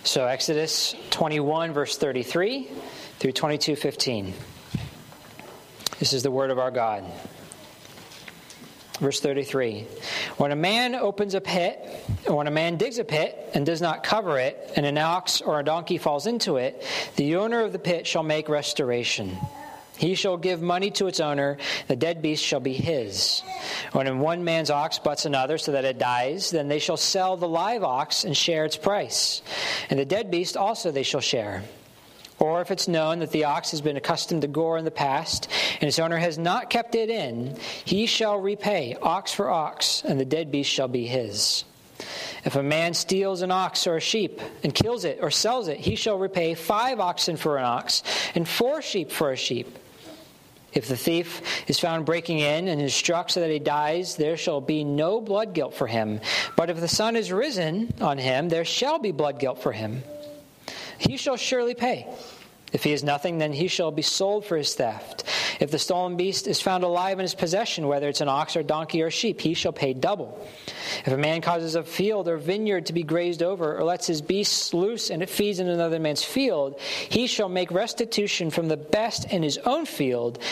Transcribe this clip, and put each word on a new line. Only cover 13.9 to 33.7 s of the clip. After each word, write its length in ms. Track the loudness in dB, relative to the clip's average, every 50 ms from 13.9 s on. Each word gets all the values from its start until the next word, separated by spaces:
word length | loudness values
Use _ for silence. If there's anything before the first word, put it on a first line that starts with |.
| 0 0 0
cover 340 | 2 2 2 2 2 2
it, 340 | 4 2 2 0 -4 -12 -2 0
and 100 | 2 2
an 140 | 4 4 4
ox 420 | 4 4 2 2 0 0 -2 0
or 180 | 0 2 0 2
a 40 | 2
donkey 340 | 2 0 0 0 -2 -2
falls 300 | 2 2 2 2 2 0
into 300 | 0 0 0 0 2 2
it, 280 | 2 2 0 -2 -4 -8 -6 -4 -4 -4 -2 0
the 200 | 0 2 4 4
owner 260 | 2 2 2 2 2
of 120 | 0 0 -2
the 60 | -4
pit 260 | 0 0 0 0 0
shall 160 | 0 0 0
make 260 | 2 2 0 0 2
restoration. 880 | 0 0 0 0 -2 -2 0 2 2 2 2 2 0 -2 -2 -2 -4 -4 -4 -6 -6 -8 -12 -14 -14 -14 -16 -18 -18 -4
He 160 | 0 0 2 2
shall 240 | 2 2 0 0
give 240 | 2 0 0 0 0
money 300 | 2 2 2 2 2 0
to 160 | 0 0 0
its 120 | 0 2 0
owner, 380 | 0 2 2 2 2 0 0 -2 -4 -6 -6 -6 0
the 80 | 0 2
dead 260 | 2 2 0 0 0
beast 220 | 0 0 0 0 0
shall 160 | 0 0 0
be 140 | 0 0 -2
his. 680 | 0 0 0 2 0 0 -2 0 0 0 0 0 -2 -4 -6 -10 -8 -8 -6 -6 -6 -8 0 0
When 260 | 2 2 2 0 2
one 240 | 2 2 2 0 0
man's 260 | 2 2 2 2 2
ox 300 | 2 0 0 -2 -4 0
butts 260 | 0 0 0 0 -2
another 320 | 0 2 2 2 2 0
so 140 | -2 0 0
that 140 | 0 2 2
it 120 | 0 0
dies, 540 | 0 0 2 2 2 2 0 -2 -2 -4 0
then 160 | 0 0 2
they 120 | 2 0 0
shall 180 | 2 0 0
sell 380 | 0 0 0 2 2 2 2 0
the 120 | 0 0
live 360 | 0 0 0 2 0 0 0 0
ox 400 | 0 2 0 0 0 0 -2 0
and 140 | 0 2
share 260 | 2 2 2 2 2 2
its 140 | 0 -2
price, 640 | 0 0 2 2 2 0 0 0 0 0 0 -2 -4 -6 -8 -6 -4 -2 -2 -2 -4 -2 0
and 100 | 0 0
the 60 | 2
dead 240 | 2 2 0 0 0
beast 260 | 0 0 0 0 0
also 360 | 0 0 0 0 0 -2 -2
they 120 | 0 0 0
shall 160 | 0 0 0
share." 440 | 0 2 0 0 0 -2 -4 -6 -8 -10 -14 -20 -20 -20 -20 -20 -20 -20 -20 -20 -20 -20 2 2
Or 200 | 4 4 4 0
if 100 | 0 0
it's 180 | -2 0 2 2
known 300 | 4 4 4 2 2 0
that 120 | 0 0
the 140 | 2 2 2
ox 260 | 2 2 0 -2 -2